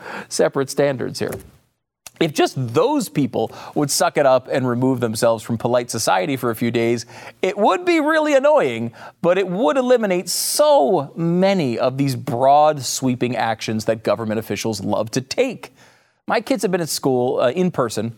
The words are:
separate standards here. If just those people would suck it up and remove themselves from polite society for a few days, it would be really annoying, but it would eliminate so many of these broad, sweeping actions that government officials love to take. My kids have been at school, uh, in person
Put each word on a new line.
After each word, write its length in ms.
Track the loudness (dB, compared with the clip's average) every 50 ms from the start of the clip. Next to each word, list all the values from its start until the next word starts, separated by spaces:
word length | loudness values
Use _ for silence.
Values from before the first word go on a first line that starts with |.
| -14 -14 -14 -14 -12 -8
separate 400 | -2 0 0 0 0 -2 -4 -2
standards 500 | 0 0 0 0 0 -4 -6 -8 -6 -6
here. 140 | -8 -8 -8 -10 -14 -20 -20 _ _ _ _ _ _ _ _ _ _ -20 -4 _
If 140 | -2 -2 2
just 220 | 0 0 0 0
those 500 | -4 -6 0 2 2 2 4 2 0 -2
people 420 | -2 -2 -2 -2 0 0 -4 -4 -4 -6 -14 -18 -6 -2
would 140 | -2 -2 0
suck 280 | 0 0 0 0 2
it 80 | 2 4
up 240 | 4 4 4 2 0
and 160 | -2 0 0
remove 320 | 0 0 0 2 0 2 0
themselves 420 | -2 -2 0 2 2 2 2 0
from 160 | -2 -6 -6
polite 320 | -4 0 0 0 0 0 -2
society 460 | -6 -4 -2 0 0 0 0 -2 -4
for 140 | -2 -2 -4
a 60 | -2
few 140 | -2 -2 -2
days, 360 | 0 0 0 0 0 -2 -4 -10 -18 -20 -20 -20 -8 _
it 160 | -4 -4 0
would 280 | 2 2 2 2 2 0
be 160 | 0 0 2
really 320 | 2 2 0 2 2 2 2
annoying, 580 | 4 4 4 4 4 2 0 -2 -4 -6 -6 -8 -12 -18 -20 -10 _
but 160 | 0 2 2
it 100 | 2 0
would 300 | -2 -2 0 0 2 2
eliminate 500 | 2 2 2 2 2 2 0 0 -2 -2
so 840 | -4 -6 -4 -4 -2 2 2 4 4 4 4 4 2 2 0 -2 -4 -6
many 640 | -4 -2 0 2 2 2 2 2 2 0 0 0 0
of 180 | -2 -2 0
these 200 | 0 0 -2 -2
broad, 640 | -4 -4 -6 -2 2 4 6 6 8 6 4 2 0
sweeping 560 | -4 -6 -6 -2 -2 -2 0 0 -2 -2 -2
actions 480 | -2 -2 -2 -2 -4 -4 -4 -4 -2 0
that 180 | -2 -2 0 0
government 340 | 0 0 0 0 -2 -2
officials 460 | -4 -4 -4 -6 -4 -4 -4 -6 -4 -4
love 260 | -2 -2 -2 -2 -2
to 100 | -4 -6
take. 520 | -6 -4 -2 -2 -2 -2 -4 -8 -14 -20 _ _ -20 _ _ _ _ _ _ _ _
My 140 | -2 -2 -2
kids 220 | 0 -2 -2 -2 0
have 80 | 0
been 100 | 0 -2
at 80 | -2 -4
school, 500 | -4 -2 0 0 2 2 2 0 2 2
uh, 120 | 2 2
in 200 | 2 2 0 0
person 460 | 0 0 -2 -2 -2 -4 -6 -6 -8